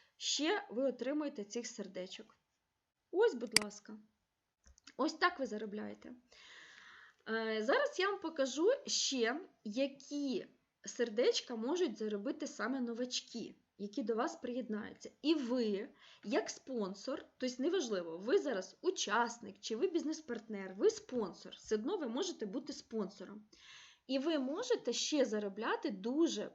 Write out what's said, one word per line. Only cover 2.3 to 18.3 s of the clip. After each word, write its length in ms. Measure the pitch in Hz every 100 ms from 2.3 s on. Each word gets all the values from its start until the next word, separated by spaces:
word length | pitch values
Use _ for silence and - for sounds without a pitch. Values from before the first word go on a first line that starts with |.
| _ _ _ _ _ _ _ _
Ось, 240 | 349 453
будь 300 | 262 233 214
ласка. 320 | 208 - - 214 - _ _ _ _ _ - - - -
Ось 180 | 294
так 240 | - 359 349
ви 80 | 254
заробляєте. 680 | 214 214 208 208 208 - 247 _ - - - - - - - - - -
Е, 340 | 226 220 220
зараз 360 | 214 494 571 -
я 120 | 392
вам 100 | 392
покажу 500 | 330 - 269 262 370 554 -
ще, 540 | - - 269 226 294 381 _
які 840 | 220 214 277 277 - 285 285 220 - _ _ _
сердечка 720 | 208 - 233 214 370 - - 233
можуть 420 | 226 349 349 214
заробити 480 | 214 208 214 311 285
саме 340 | - 247 269
новачки, 760 | 240 233 247 247 - 233 - - _ -
які 240 | 202 277
до 120 | 220
вас 220 | 226 302 -
приєднаються. 720 | 240 247 254 214 190 - - -
І 120 | 285
ви, 540 | 320 240 254 220 196 240 - - -
як 260 | 202 285 -
спонсор, 720 | - - 247 196 202 - 277 - -
тобто 240 | 254 247
неважливо, 560 | 285 370 247 196 170 165
ви 200 | 208